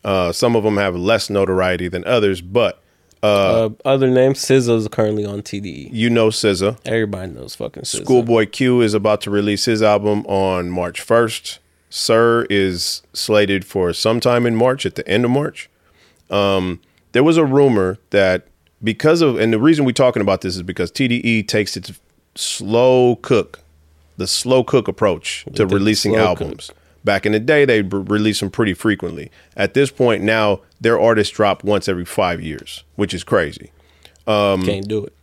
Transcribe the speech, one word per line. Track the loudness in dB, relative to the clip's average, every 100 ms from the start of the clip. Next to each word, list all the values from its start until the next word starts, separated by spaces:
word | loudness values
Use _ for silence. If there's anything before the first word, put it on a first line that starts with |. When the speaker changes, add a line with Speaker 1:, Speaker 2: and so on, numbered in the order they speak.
Speaker 1:
Uh, | -2 -2 -2
some | 0 2 2
of | 2
'em | 0
have | 0 0
less | 0 0 0
notoriety | 0 0 2 0 -2 -4
than | -6 -2
others, | 0 2 -2
but, | -2 0 0 -4 _ _ _ _
uh, | 0 2 2 2 0
Speaker 2:
Uh, | -4 -2
other | 2 4
names, | 4 4 0 2
S | 2 4
Z |
A's | 0 0
currently | -2 -2 -2 -6
on | -8
T | -10 -10
D | -10
E. | -12 -10
Speaker 1:
you | -2 2
know | 4 2
S | 2
Z | 0 2 -2
A. | -4 -4
Speaker 2:
Everybody | -2 -2 -6 -10
knows | -14 -16 -12
fucking | -12 -10
S | -10
Z | -8
A. |
Speaker 1:
Schoolboy | 2 2 4 0 0
Q | 0 0 2
is | 2
about | 2 0 -2
to | -2
release | -2 0 -2 -2
his | 2
album | 2 2 0 -2 -2
on | -2 0 -2 -4
March | -6 -6 -8
first. | 0 2 2 -4 -12 -16 _ _ _
Sir | -8 0 2 4 2 0
is | 0 0 -2 -6 -8 _
slated | -10 0 2 2 -2
for | -4 -2 -2
sometime | 0 -2 0 0 0 0
in | 2
March, | 0 0 -6
at | -8
the | -2
end | 0
of | 2
March. | 0 -2 -10 -20 _ _ _ _ _ _
Um, | 0 0 0 -2 -8 _ _ _
there | 2
was | 4 4
a | 2
rumor | 4 4 4 0 -4 _
that | 2 2 0 _ _ _ _
because | -6 0 2 4
of, | 2 2
and | 0
the | 4
reason | 4 4 2
we're |
talking | 2 2 2
about | 0 0
this | -4 -8
is |
because | -8 -6 -6
T | -2 -2
D | 0
E | 0 -2
takes | 0 -2 -2 -8
its | -14 -20 _ _ _ -10
slow | -8 -8 -2 2 4 4 4 2
cook, | 0 0 0 -14 _ _ _ _ _ -10
the | -6
slow | -4 0 0
cook | 2 0 -2
approach | -2 -2 -2 -8 -12 -10
to |
Speaker 2:
With | -2
the | 0
Speaker 1:
releasing | 2 0 0 0
Speaker 2:
slow | 2 0
Speaker 1:
albums. | -2 -6 -10 -18
Speaker 2:
cook. | _ _ _
Speaker 1:
Back | -2 0 0
in |
the | 0
day, | 2 4 4
they | 2
re-, | 0 -4
released | -2 0 0 0
them | -4
pretty | -2 -2
frequently. | 0 0 0 -4 -10 -16 _ _ -4
At | -2 0
this | 0
point | 0 0 2
now, | 0 2 2 0 _ _
their | 0 2
artists | 4 2 0 0
drop | 0 0
once | -2 -2 -2
every | -6
five | -4 -2 -2 -2
years, | -8 -12 -14 -20 _ -6
which | -4
is | -6
crazy. | 0 0 0 -6 -20 _ _ _ -20 _ -2
Um, | 0 2 0 -2
Speaker 2:
Can't | -4 -6
do | -6 -8
it. | _